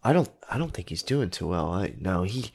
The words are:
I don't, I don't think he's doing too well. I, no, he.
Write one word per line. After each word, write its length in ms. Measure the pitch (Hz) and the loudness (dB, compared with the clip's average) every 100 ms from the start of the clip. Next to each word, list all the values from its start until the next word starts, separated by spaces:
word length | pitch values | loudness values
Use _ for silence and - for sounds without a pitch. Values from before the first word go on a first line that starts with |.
I 100 | 113 | 6
don't, 160 | 165 - - - | 4 4 -4 -6
I 80 | 123 | -4
don't 160 | - | -4
think 160 | - 92 | -6 -8
he's 140 | 82 | -8
doing 260 | - 139 104 | -2 0 0
too 180 | - 82 | -2 -2
well. 240 | 87 80 | 0 0
I, 220 | 90 98 - | 0 -2 -2
no, 240 | 90 90 | 0 0
he. 280 | 92 123 117 | 0 -2 -8